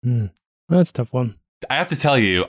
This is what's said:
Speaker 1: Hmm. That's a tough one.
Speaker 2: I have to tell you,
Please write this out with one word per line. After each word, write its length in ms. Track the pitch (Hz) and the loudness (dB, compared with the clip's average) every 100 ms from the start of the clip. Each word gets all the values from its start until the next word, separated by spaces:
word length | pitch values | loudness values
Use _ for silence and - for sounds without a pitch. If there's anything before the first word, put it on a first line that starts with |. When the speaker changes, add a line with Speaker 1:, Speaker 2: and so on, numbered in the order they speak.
Speaker 1:
Hmm. 240 | 123 120 101 _ _ _ _ | -2 -2 -4 _ _ _ _
That's 220 | 170 175 | 2 2
a 40 | |
tough 200 | - 120 | -2 -4
one. 240 | 127 120 - _ _ - | -4 -4 -8 _ _ -4
Speaker 2:
I 60 | 135 | -4
have 120 | 180 | -2
to 60 | 135 | -2
tell 220 | - 139 | 2 4
you, 260 | 104 90 | 4 2